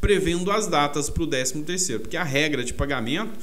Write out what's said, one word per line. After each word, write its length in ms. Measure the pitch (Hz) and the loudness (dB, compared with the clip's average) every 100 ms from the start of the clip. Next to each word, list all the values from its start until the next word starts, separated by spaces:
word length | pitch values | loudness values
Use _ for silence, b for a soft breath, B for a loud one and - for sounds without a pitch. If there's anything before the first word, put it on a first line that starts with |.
prevendo 520 | - 196 180 175 180 | 4 4 4 0 2
as 140 | 208 202 | 0 2
datas 420 | 160 147 147 143 | 2 2 0 -2
pro 180 | - 160 | -2 0
décimo 380 | 139 131 151 | 0 0 -4
terceiro, 380 | 151 180 - 110 | -4 -4 -2 -2
porque 140 | - 165 | -4 -2
a 60 | |
regra 400 | 170 135 156 143 | 0 2 2 0
de 120 | 117 | -2
pagamento, 580 | - 139 139 113 156 220 214 | -2 -2 0 0 -2 -2 -6